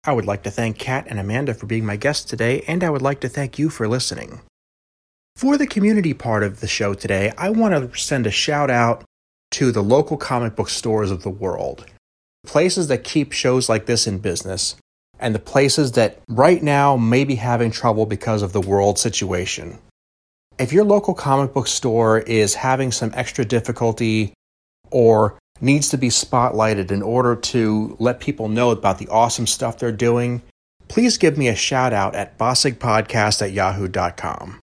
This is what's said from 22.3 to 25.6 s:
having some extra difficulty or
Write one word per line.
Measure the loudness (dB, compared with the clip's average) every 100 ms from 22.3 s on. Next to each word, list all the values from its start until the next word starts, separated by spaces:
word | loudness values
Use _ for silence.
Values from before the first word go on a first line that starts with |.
| 0 2 0
having | -2 0 -2
some | -2 -4 -6
extra | -6 -4 -2
difficulty | -2 -2 -2 -2 0 0 0 -2 _ _ _ _ _ _
or | 6 6 6 4 -2 _ _